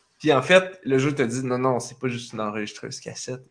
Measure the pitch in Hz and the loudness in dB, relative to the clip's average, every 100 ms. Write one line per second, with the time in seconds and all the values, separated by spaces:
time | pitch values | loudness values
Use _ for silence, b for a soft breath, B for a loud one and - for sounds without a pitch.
0 | b _ 151 135 131 185 185 - 131 131 | b _ 2 4 6 6 4 -4 0 2
1 | 143 139 117 127 127 123 131 120 - - | 2 0 -2 -2 -2 0 0 0 -4 -6
2 | 127 120 - 110 107 107 104 - 117 - | -6 -6 -8 -6 -6 -6 -8 -10 -14 -12
3 | 113 110 - 127 - | -14 -12 -10 -12 -14